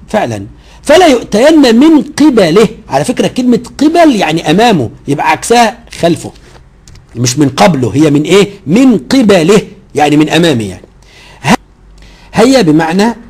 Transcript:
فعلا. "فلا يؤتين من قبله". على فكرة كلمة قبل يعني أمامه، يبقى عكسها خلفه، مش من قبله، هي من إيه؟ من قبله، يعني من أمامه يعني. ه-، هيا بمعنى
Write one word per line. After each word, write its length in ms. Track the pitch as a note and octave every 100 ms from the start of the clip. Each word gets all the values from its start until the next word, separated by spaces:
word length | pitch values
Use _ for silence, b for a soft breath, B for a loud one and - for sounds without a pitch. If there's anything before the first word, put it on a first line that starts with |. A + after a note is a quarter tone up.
| -
فعلا. 380 | G#3+ C#3 G#2+ G2 b b b
"فلا 240 | - D#4+ F4
يؤتين 720 | D3+ - G3+ C#4+ E4 B3+ A3+
من 260 | D#4 D4+
قبله". 680 | - - D4+ A#3 F3 F#3 A3 - -
على 160 | C3+
فكرة 220 | D3+ B3 G#3
كلمة 320 | - B3 A#3+ - -
قبل 380 | D4 E4+ D#4+ G#3+
يعني 340 | D#3 D#3+ D#3
أمامه، 400 | F3+ A#3+ F#3+ A2 - -
يبقى 220 | C#3+ D3+
عكسها 480 | D#3 - A#3+ A3+ - - -
خلفه، 320 | E3 D#3+ G#2 - b b - _ - - - -
مش 220 | B2 D3
من 100 | C#3
قبله، 420 | B2+ G3+ D3 C3
هي 160 | C3+ D#3
من 120 | C#3+
إيه؟ 260 | D3 G3 G3 - -
من 320 | G3 C4+ G3+
قبله، 640 | - C4 G#3+ F#3+ D#3+ G#3 - - -
يعني 220 | C3+ D3 D3
من 120 | D3+
أمامه 360 | D#3 E3+ B2
يعني. 220 | G#2 F#2 - _ b b b b
ه-، 120 | - - - _ - - b b b
هيا 280 | - A#3+ C4
بمعنى 520 | F3 D3+ D#3+ F#3 A3 A3+ -